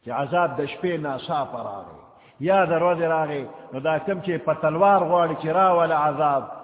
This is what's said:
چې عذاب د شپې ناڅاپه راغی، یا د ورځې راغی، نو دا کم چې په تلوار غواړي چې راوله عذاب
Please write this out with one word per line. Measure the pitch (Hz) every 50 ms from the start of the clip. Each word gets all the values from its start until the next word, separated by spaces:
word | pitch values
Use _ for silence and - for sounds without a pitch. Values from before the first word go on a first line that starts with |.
| _
چې | 117
عذاب | 120 123 143 135 165 175 175 165 -
د | - 143
شپې | 139 - - - 180 175 160 151
ناڅاپه | 147 135 127 - - 165 147 135 - 110 120 113
راغی، | 110 98 98 90 80 80 - - - - - - - _ _
یا | 135 175 190 196 185
د | 160 170 160
ورځې | 170 180 175 165 170 160 160
راغی، | 160 156 147 147 143 131 110 - - - - -
نو | 131
دا | 135 160 156
کم | 151 - 196 196 180
چې | 156 180 170 156 -
په | - 156
تلوار | 151 - 156 156 165 196 202 202 190
غواړي | 160 156 175 175 170 165 160 139
چې | 160 156 160 180
راوله | 190 185 180 170 170 165 160
عذاب | 151 147 151 143 139 156 147 139 135 - - - -